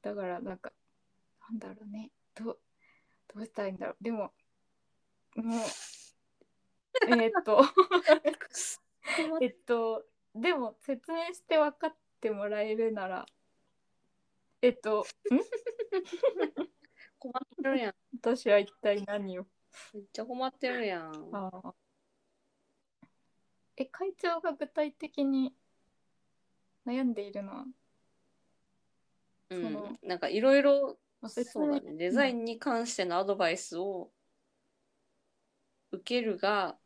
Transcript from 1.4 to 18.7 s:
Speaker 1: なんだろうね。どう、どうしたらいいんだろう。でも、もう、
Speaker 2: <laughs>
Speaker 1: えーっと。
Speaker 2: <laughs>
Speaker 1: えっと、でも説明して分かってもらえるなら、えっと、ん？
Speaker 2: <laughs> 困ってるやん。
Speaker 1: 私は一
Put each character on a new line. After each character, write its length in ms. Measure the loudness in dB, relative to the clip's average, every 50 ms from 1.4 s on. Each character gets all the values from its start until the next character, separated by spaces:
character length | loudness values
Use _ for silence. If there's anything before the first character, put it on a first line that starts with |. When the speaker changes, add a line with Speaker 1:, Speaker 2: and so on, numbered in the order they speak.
| -12 -10
Speaker 1:
な 60 | -10
ん 40 | -8
だ 80 | -8 -12
ろ 60 | -16 -16 -16
う 40 |
ね。 240 | -14 -12 -12 -14 -16 _ _ _ _ _
ど 160 | -10 -8 -8
う、 80 | -10 _ _ _ _ _ _ _ _ _ _ _ _ _ _ -18 -14
ど 80 | -14
う 40 | -14
し 60 | -10
た 120 | _ -6 -4
ら 40 | -4
い 20 |
い 20 | -6
ん 40 |
だ 100 | -6 -8
ろ 60 | -8 -8 _
う。 40 | -6
で 80 | -6
も、 220 | -4 -4 -6 -8 _ _ _ _ _ _ _ _ _ _ _ _ _ _ _ _ _ _ _ _ _
も 220 | -6 -4 -2 -2
う、 20 | -2 -4 -6 -8 -10 -14 -16 -16 -20 -20 -20 _ _ _ _ _ _ _ _ _ _ _ _ _ _ _ _ 0
Speaker 2:
<laughs> 140 | 0 4
Speaker 1:
え 40 | 4 4 4 4
ー 120 | 2 2 0
っ 40 | 2
と。 200 | 6 8 8 8
Speaker 2:
<laughs> 1800 | 8 8 6 6 6 4 4 8 6 6 6 6 -2 -2 -2 -12 -10 -8 -6 -6 -6 -8 -10 _ _ _ _ -6 -4 -2 -2 -2 -2 0 0
Speaker 1:
え 60 | 0
っ 80 | 0 0 _ _
と、 400 | 0 0 2 2 0 -2 -4 -6 _ _ _ _ _ _
で 200 | 0 2 2 2
も 220 | 2 0 -4 -6 _
説 300 | -6 -6 -6 -6 _ -4
明 220 | -4 -4 -4 -4 -8
し 100 | -12 _
て 140 | 2 4
分 200 | 6 6 4 2 _
か 80 | -6
っ 80 | -6 -6 _ _ _ _ _
て 120 | -4 -4
も 160 | -2 -2 -4
ら 140 | -4 -2 -2
え 140 | 0 0 0
る 160 | 0 0 0
な 160 | 0 -2 -4
ら、 180 | -4 -6 -8 -8 -12 _ _ _ _ _ _ _ _ _ _ _ _ _ _ _ _ _ _ _ _ _ _ _ _ _ _
え 80 | 2 2
っ 100 | 2 2
と、 220 | -2 -2 -2 -2
ん？ 20 | -2 -6 -12 _ _ 2
Speaker 2:
<laughs> 1400 | 2 2 2 0 -8 -8 -8 -10 -8 -8 -6 -4 -4 -4 -4 -4 -4 0 0 0 2 2 -4 -2 -2 -8 -8 -8 _ _ -20 _ _ _ -20 -20 _ _
困 120 | -14 -8
っ 160 | -8 -8 -8 _ -10
て 80 | -4 0
る 140 | 0 0
や 120 | 0 0 -2
ん。 60 | -6 _ _ _ -14
Speaker 1:
私 320 | -2 0 0 0 2 6
は 100 | 6 6 6
一 120 | 6 2